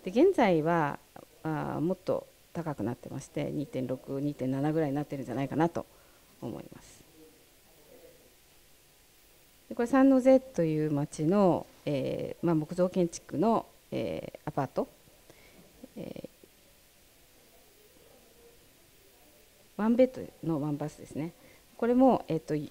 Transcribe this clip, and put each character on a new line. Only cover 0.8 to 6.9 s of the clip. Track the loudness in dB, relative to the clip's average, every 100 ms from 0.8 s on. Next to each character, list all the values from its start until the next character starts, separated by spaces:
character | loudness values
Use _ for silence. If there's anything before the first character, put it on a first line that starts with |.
| 0 -4 -14 -20 -20 -10
あ | -6 -4 -4 -2
ー、 |
も | -2
っ | -2
と | -2 -4 -4 -20 _
高 | -8 -8 -6
く |
な | -6
っ | -6
て | -10
ま | -12
し | -10
て、 | -6 -6
二 | -6 -6
点 | -6 -6
六、 | -6 -6 -6
二 | -6
点 | -4 -4
七 | -2 0
ぐ | 0
ら | -2
い |
に | -2
な |
っ | -6
て | -8
る |
ん | -8
じ |
ゃ | -6
な |
い | -4
か | 0
な | -2
と | -2 -10 -16 -20 -20 _ -14
思 | -12 -10
い | -14 -20
ま |
す。 | -20